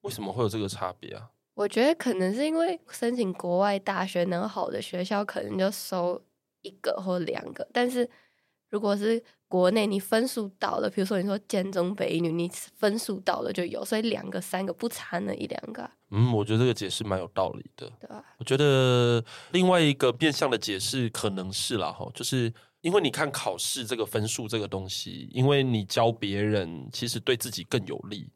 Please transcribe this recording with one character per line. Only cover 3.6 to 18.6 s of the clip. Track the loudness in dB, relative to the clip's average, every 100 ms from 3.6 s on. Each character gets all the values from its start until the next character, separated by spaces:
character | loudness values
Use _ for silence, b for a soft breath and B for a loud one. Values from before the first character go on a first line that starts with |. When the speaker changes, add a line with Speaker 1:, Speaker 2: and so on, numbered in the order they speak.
| 2 2
Speaker 2:
大 | -2 -2 -2
学， | 0 0
然 | 0
后 | -2
好 | -2 -4
的 | -4
学 | -6 -6
校 | -2 -2
可 | -2 -6
能 | -4 0
就 | 0
收 | -2 -6 -2 -2 -2 _ _ _ _
一 | -18 -6
个 | -4
或 | -2 -2 -2
两 | -2 -4 -8
个， | -10 -4
但 | 0 0
是 | 0 -2 b b b b b _
如 | -2
果 | 0 0
是 | 2 0 b b _
国 | 4 6
内 | 4 2
你 | 0
分 | 2 2 2
数 | -2 -6 -4
到 | -2 0
了， | 0
比 | 0
如 | 0
说 | 0
你 | 0
说 | -2 _
建 | -2 0
中、 | 0 0
北 | 0 0 2
一 |
女， | 2
你 | 0 -2 -6 -16 _
分 | 0 2
数 | -4 -2
到 | 0 0
了 | -2
就 | -2
有， | -4 -4
所 | -2 0
以 |
两 | 0 -2 -4
个、 | -8
三 | -4 -4 -4
个 |
不 | -4 -6
差 | -6 -6 -4
那 | -4
一 | -6 -6
两 | -8 -10
个 | -12
啊。 | -14 _ _
Speaker 1:
嗯， | 2 4
我 | 4
觉 | 2
得 | 4
这 |
个 | 4
解 | 2 -4
释 | -4
蛮 | -2 -2
有 | -2
道 | -2 -2
理 | -4 -16 -16
的。 | -18 -16
Speaker 2:
对 | -16
啊。 | -18 -18 _
Speaker 1:
我 |
觉 | -2
得 | 4